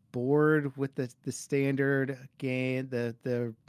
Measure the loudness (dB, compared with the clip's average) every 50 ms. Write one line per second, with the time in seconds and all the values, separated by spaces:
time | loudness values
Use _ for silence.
0 | _ _ -6 -2 0 2 4 6 6 6 4 4 2 -2 -4 -6 -6 -4 -4 -6
1 | -6 -6 -8 _ -8 -8 -8 -8 -6 -2 0 0 2 2 0 2 2 2 2 0
2 | 0 -2 -6 -8 -14 -20 _ -8 -6 -4 -2 -2 -2 -2 -2 -4 -4 -4 -4 -4
3 | -4 -4 -6 -6 -4 -4 -2 -2 -2 -4 -8 -12 _